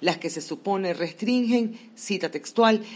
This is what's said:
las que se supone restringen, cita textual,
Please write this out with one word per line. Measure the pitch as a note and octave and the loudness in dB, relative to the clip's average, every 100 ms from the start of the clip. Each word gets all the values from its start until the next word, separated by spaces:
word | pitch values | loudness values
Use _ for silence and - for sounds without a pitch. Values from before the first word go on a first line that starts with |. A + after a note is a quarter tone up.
las | E3+ D#3+ | 0 0
que | E3 | -2
se | D#3+ | -6
supone | D3 D#3 G3 G3 F#3+ | -8 -6 -2 0 0
restringen, | D#3+ E3 - A3 B3 A#3 A#3+ A3+ - - | -2 -4 -4 0 2 4 2 2 -4 -16
cita | - - F#3+ E3 | -10 -4 -2 -2
textual, | D3+ - - A3+ A3 G#3+ | -4 -4 4 4 4 0